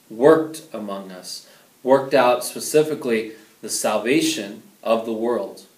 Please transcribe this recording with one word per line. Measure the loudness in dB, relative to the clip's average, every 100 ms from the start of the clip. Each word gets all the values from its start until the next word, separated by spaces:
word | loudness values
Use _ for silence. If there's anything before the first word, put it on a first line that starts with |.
| -14
worked | 4 6 6 4 -8 -14
among | -12 -10 -10 -12
us, | -16 -16 -16 -18 _ _ _
worked | 2 2 4
out | 4 4 2
specifically | -2 -8 0 2 2 -2 -2 -2 -4 -12 -20 _
the | -10
salvation | -4 -2 -2 0 0 0 -2 -8 -12 -20 _
of | -2 -2 -2
the |
world. | -4 -2 -2 -4 -12 -20